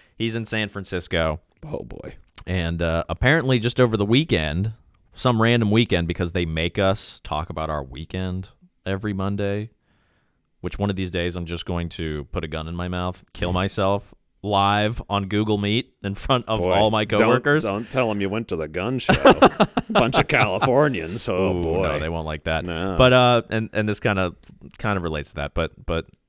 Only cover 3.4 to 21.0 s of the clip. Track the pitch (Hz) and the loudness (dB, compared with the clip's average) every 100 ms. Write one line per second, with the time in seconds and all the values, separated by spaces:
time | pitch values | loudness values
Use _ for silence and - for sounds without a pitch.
3.4 | 131 127 113 - 123 107 104 127 160 87 | 4 2 2 4 4 4 4 4 4 2
4.4 | 78 80 110 110 _ _ _ - 127 113 | 2 0 -2 -4 _ _ _ -2 2 4
5.4 | 113 120 107 110 120 87 85 85 87 92 | 4 4 4 4 4 2 0 -2 -2 -2
6.4 | 85 80 85 - 95 98 - - - 76 | -2 0 -2 0 0 0 -6 -14 -6 -6
7.4 | 82 82 78 76 67 64 80 92 92 92 | -6 -6 -4 -4 -6 -12 -10 -6 -4 -6
8.4 | 95 _ _ _ - 98 107 95 95 101 | -10 _ _ _ -6 -4 -4 -2 -2 -2
9.4 | 101 101 107 _ _ _ _ _ _ _ | -2 -2 -6 _ _ _ _ _ _ _
10.4 | _ _ 90 - 101 95 92 87 87 87 | _ _ -10 -2 -2 -2 -4 -2 -2 -4
11.4 | 82 85 - 87 85 - 80 76 69 101 | -6 -8 -4 -4 -4 -6 -6 -6 -6 -6
12.4 | 80 80 78 87 90 90 90 87 - - | -6 -8 -8 -6 -6 -4 -4 -6 -14 -6
13.4 | 90 90 98 - 98 101 - - _ _ | -2 0 -2 0 0 0 -4 -20 _ _
14.4 | 101 101 101 104 107 113 - 101 95 104 | -2 2 4 2 0 -2 -4 -4 0 0
15.4 | 107 104 101 113 - _ 101 98 - 127 | 0 0 0 0 -2 _ -8 -6 0 0
16.4 | 113 110 90 92 110 107 107 107 113 127 | 0 0 2 4 4 2 2 2 4 2
17.4 | 143 151 120 101 117 131 117 104 98 107 | 2 0 0 -4 -4 -2 0 0 -2 -2
18.4 | 117 85 78 80 101 131 - - - - | -4 -6 -4 -4 -2 -2 0 4 6 6
19.4 | - - 208 - - 214 220 165 - 135 | 4 4 0 -2 -2 2 2 2 2 2
20.4 | 104 95 135 127 151 110 | 2 2 2 4 2 0